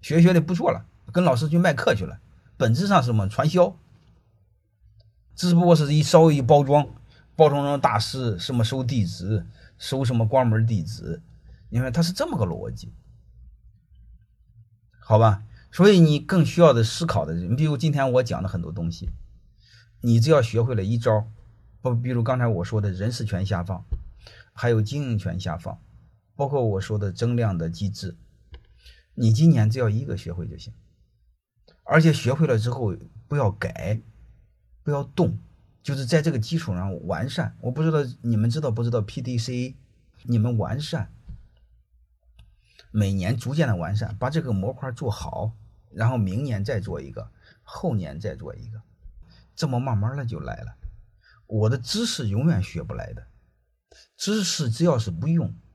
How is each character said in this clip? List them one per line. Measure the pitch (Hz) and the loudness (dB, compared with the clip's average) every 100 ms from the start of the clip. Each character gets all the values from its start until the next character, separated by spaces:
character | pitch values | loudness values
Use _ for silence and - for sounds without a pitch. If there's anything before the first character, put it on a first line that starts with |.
学 | - 156 | 0 6
学 | 170 | 6
的 | 180 | 6
不 | 151 | 2
做 | 180 - | -2 0
了， | - - _ - | -2 -8 _ -4
跟 | 175 | 0
老 | 180 | 2
师 | 120 156 | 2 2
去 | 170 | 2
卖 | 175 | 2
课 | 139 - | 2 0
去 | 110 78 | 0 -4
了， | - _ - _ - | -12 _ -20 _ -2
本 | 113 | 0
质 | 117 202 | 2 4
上 | 190 | 2
是 | 120 | 4
什 | |
么？ | 110 98 | 0 0
传 | 107 143 | 0 0
销。 | 180 180 - _ _ _ _ _ _ _ _ _ _ _ _ _ _ _ | 4 2 0 _ _ _ _ _ _ _ _ _ _ _ _ _ _ _
只 | - 175 | -4 2
不 | 170 | 4
过 | 175 | 6
是 | 160 147 | 6 4
一 | 151 | 2
稍 | 151 170 | 6 8
微 | 160 147 | 8 6
一 | |
包 | 120 147 | 6 6
装， | 135 143 143 - - _ _ | 6 2 2 -8 -20 _ _
包 | - 156 | 4 4
装 | 143 143 | 4 -2
成 | 143 | 0
大 | 135 107 | 2 0
师， | 110 131 123 90 | -2 -4 -6 -6
什 | - | -4
么 | 123 | -2
收 | 113 135 | 0 -2
弟 | 123 127 | -2 -2
子， | 90 - 90 107 165 - - _ | -2 -4 -2 -2 -4 -16 -20 _
收 | - 135 | -6 -2
什 | 127 | 0
么 | 120 | 0
关 | 110 131 123 | 2 2 4
门 | 110 | 2
弟 | 113 107 | 2 0
子， | 80 - - - - - - - - | -4 -8 -10 -10 -12 -20 -20 -20 -8
你 | 117 | -4
看 | 131 | -2
他 | 123 | 0
是 | 170 | -2
这 | 185 320 | -2 -4
么 | 208 | -2
个 | 95 | -2
逻 | 80 55 | -4 -10
辑， | 60 - - - - _ - - - - _ _ - - - _ _ _ _ - _ _ _ | -12 -16 -20 -20 -20 _ -20 -20 -20 -20 _ _ -20 -20 -20 _ _ _ _ -20 _ _ _
好 | - 107 | 2 4
吧？ | 113 98 - - - | 6 2 -4 -20 -18
所 | - 196 | 4 6
以 | 196 | 8
你 | 160 147 | 8 4
更 | - 190 123 | 0 2 2
需 | - | 6
要 | 165 | 6
的 | 120 | 6
思 | 113 - | 2 -2
考 | 165 92 71 | -2 -2 -2
的， | |
你 | 85 90 127 | -4 -2 0
比 | |
如 | 156 143 | 0 0
今 | 156 | -2
天 | 143 135 | 0 2
我 | 127 | 2
讲 | 123 67 | 0 -4
的 | 95 | -4
很 | 87 | -4
多 | - | -6
东 | 85 85 | -6 -6
西， | 82 - - - - _ _ _ - _ _ | -6 -8 -10 -16 -20 _ _ _ -20 _ _
你 | 120 117 | 4 4
只 | 117 | 6
要 | 151 | 4
学 | 117 110 | 4 0
会 | 120 117 | 0 -2
了 | |
一 | 95 117 | -2 0
招， | 120 107 107 - - _ - - | 2 2 0 -14 -20 _ -20 -8
不， | 127 | -4
比 | 117 120 | -2 -2
如 | 120 | -2
刚 | 117 127 | 0 0
才 | 120 | 0
我 | 95 | 0
说 | 92 110 | -2 -2
的 | 101 | -2
人 | 92 107 | -2 -6
事 | 117 | -4
权 | 107 90 | -6 -4
下 | 95 92 | -2 -4
放， | 87 87 - - - - - - - | -4 -8 -8 -10 -10 -20 -20 -20 -20
还 | - 120 | -4 0
有 | 110 | 2
经 | 107 139 135 | 2 -2 -2
营 | 113 | -2
权 | 95 85 | -2 -6
下 | 90 80 | -6 -8
放， | 92 - - - - _ _ - | -10 -14 -18 -20 -20 _ _ -6
包 | 139 | -2
括 | 143 | 0
我 | 117 95 | 0 -2
说 | 95 104 | -4 -4
的 | 101 | -4
增 | 87 120 | -2 -2
量 | 120 110 90 | 0 0 -2
的 | 82 | -4
机 | 85 101 | -4 -6
制， | - 92 - - _ _ - _ _ - - _ | -6 -10 -12 -20 _ _ -20 _ _ -20 -20 _
你 | - 117 | 0 2
今 | 110 165 | 6 6
年 | 135 107 | 6 4
只 | 120 | 2
要 | 117 | 0
一 | 107 | -2
个 | 143 95 | -4 -8
学 | - | -8
会 | 87 82 | -10 -10
就 | 76 | -12
行， | - - _ _ _ _ _ _ _ _ _ _ | -18 -20 _ _ _ _ _ _ _ _ _ _
而 | - 151 | 2 4
且 | 160 | 4
学 | 151 120 | 2 -2
会 | 139 156 | 0 2
了 | 113 | 2
之 | 113 | 0
后 | 123 113 87 - - - | -2 -4 -6 -12 -20 -6
不 | 143 | 0
要 | 110 | 0
改， | - - - 87 110 - - - - _ _ _ _ | -2 -8 -6 -4 -4 -6 -20 -20 -20 _ _ _ _
不 | - | -4
要 | 147 | -4
动， | 139 - 165 110 - _ _ _ | -4 0 0 0 -10 _ _ _
就 | - | -6
是 | 135 123 | -6 0
在 | 165 | 2
这 | 156 | 2
个 | 135 | -2
基 | 110 165 | -2 -4
础 | - | -4
上 | 87 98 87 85 | -4 -4 -6 -6
完 | 80 123 | -4 -4
善。 | - 110 - | -4 -6 -6
我 | 117 | -8
不 | 123 | -2
知 | 160 | 0
道 | 156 131 120 | 0 -2 -6
你 | 120 113 | -2 0
们 | 113 | 0
知 | 120 | 0
道 | 147 | -2
不 | 110 | -2
知 | 120 | -2
道 | 120 | -2
P | 101 - | -4 -8
D | 120 123 | -6 -4
C | 113 | -4
A， | 123 127 135 _ _ _ _ | -6 -6 -10 _ _ _ _
你 | - 120 | -2 0
们 | 113 117 | 2 0
完 | 95 120 | -2 -4
善， | 151 156 101 - - - - _ _ _ _ _ _ _ _ _ - _ _ - _ | -4 -6 -6 -10 -18 -18 -18 _ _ _ _ _ _ _ _ _ -20 _ _ -20 _
每 | 107 101 | -2 0
年 | 98 90 120 | 0 -2 -4
逐 | 120 | -4
渐 | 147 143 | -2 0
的 | 95 | 0
完 | 85 | -2
善， | 104 107 104 | -4 -4 -6
把 | 127 | -4
这 | 160 | -4
个 | 160 | -2
模 | 98 98 | -4 -4
块 | 131 131 | -6 -10
做 | 117 135 | -8 -6
好， | - - - 110 - - _ _ | -6 -8 -6 -8 -8 -20 _ _
然 | 85 113 | -2 0
后 | 127 | 0
明 | 98 98 | -2 -2
年 | 143 104 | -4 -4
再 | 101 113 | -4 -4
做 | - 76 | -6 -10
一 | 67 | -10
个， | 55 53 _ _ _ | -14 -14 _ _ _
后 | - - 175 | -20 -6 -4
年 | 110 80 71 | -4 -4 -8
再 | 104 | -10
做 | 69 71 - | -10 -12 -14
一 | 117 | -14
个， | 110 - _ - - - - _ | -16 -18 _ -20 -20 -20 -20 _
这 | - 156 | -6 -4
么 | 123 | -2
慢 | 131 110 | -2 -2
慢 | 107 143 | -2 -4
的 | |
就 | 120 80 | -8 -8
来 | 60 - | -10 -12
了。 | - - - - - _ _ _ _ | -14 -14 -16 -16 -20 _ _ _ _
我 | 110 110 | 0 2
的 | 131 | 0
知 | - 202 233 | -2 -4 -2
识 | - 113 | -4 -2
永 | 101 151 | 0 2
远 | 127 | 0
学 | 95 - | -2 -6
不 | 60 | -8
来 | 62 - | -10 -10
的， | 57 55 _ _ _ _ _ _ - _ _ | -14 -18 _ _ _ _ _ _ -20 _ _
知 | - 214 | -4 -2
识 | 185 - 131 | -2 -2 -4
只 | 113 | 0
要 | 170 131 | 2 2
是 | 104 | -2
不 | 82 131 | -4 0
用 | 165 104 - _ | 0 0 -8 _